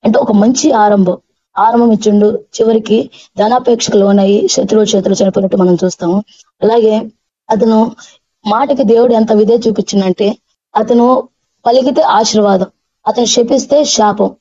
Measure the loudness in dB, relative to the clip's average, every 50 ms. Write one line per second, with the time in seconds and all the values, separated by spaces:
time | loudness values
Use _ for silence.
0 | -2 0 0 0 0 0 0 2 2 2 0 0 0 0 0 2 2 2 2 2
1 | 2 0 -2 -6 _ _ _ _ _ _ _ -2 0 0 2 2 2 2 2 0
2 | 0 0 2 2 2 2 0 -2 -10 _ _ -2 0 0 0 0 0 0 -2 -2
3 | -2 -4 _ -20 -20 _ _ -4 -2 0 0 -2 0 0 -2 -2 -2 -2 0 2
4 | 2 4 2 2 2 2 0 0 0 0 -2 -2 -2 0 0 0 0 2 0 -2
5 | 0 -2 -2 0 -2 -2 0 -2 -2 -2 0 0 2 0 0 0 -2 -4 -4 _
6 | -6 -4 -4 -4 -4 _ -18 _ _ _ _ _ -2 0 0 2 2 2 0 -2
7 | -4 -8 _ _ _ _ _ _ _ -4 -2 0 0 2 2 2 0 -2 -4 -14
8 | -20 -20 _ _ _ _ _ _ _ -4 -2 -2 0 -2 -2 -2 0 2 2 2
9 | 2 2 2 0 0 0 2 0 2 2 2 0 0 -2 -2 -2 -6 -2 -2 -2
10 | -2 -2 -2 -2 -2 -4 -4 _ _ _ _ _ _ _ _ -4 -2 0 2 2
11 | 2 2 2 0 -2 -8 _ _ _ _ _ _ _ 0 0 0 0 0 0 0
12 | 0 0 0 0 0 0 0 0 0 2 0 0 -2 -6 _ _ _ _ _ _
13 | _ -6 -2 -2 -2 -2 0 -2 0 0 0 -2 -2 0 0 0 0 0 -2 0
14 | 0 0 0 -2 -4 -4 -4 _